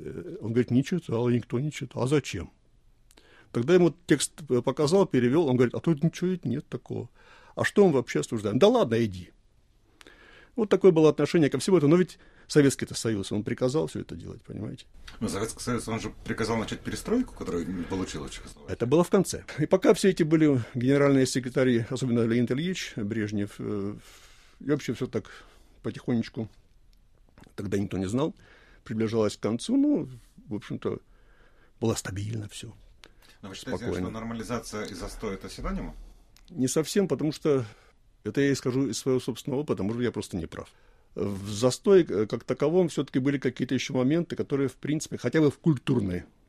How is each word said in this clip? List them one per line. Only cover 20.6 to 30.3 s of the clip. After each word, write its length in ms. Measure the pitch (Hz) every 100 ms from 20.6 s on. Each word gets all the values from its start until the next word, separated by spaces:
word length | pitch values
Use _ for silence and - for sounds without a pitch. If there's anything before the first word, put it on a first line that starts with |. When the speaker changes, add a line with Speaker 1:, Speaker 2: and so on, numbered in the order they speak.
| 113
Speaker 1:
генеральные 520 | 123 123 143 143 135 131
секретари, 600 | 139 123 143 127 117 113
особенно 320 | 127 131 117
Леонид 300 | 113 117 120
Ильич 420 | 123 175 180 - -
Брежнев, 580 | 104 113 104 104 101 -
э, 380 | 117 104 98 113 - - - - - -
и 100 | -
вообще 220 | 147 -
всё 140 | 117 -
так 180 | 110 - - - - _ _
потихонечку, 680 | 117 - - 120 113 - 110 - _ _ _ _ _ _ _ - -
тогда 240 | - 101 101
никто 180 | 98 92
не 100 | 95
знал, 280 | 120 151 - - - _ -
приближалось 540 | - 110 110 113 104 -
к 20 |
концу, 360 | 113 117 - 269
ну, 320 | 285 269 135 123 -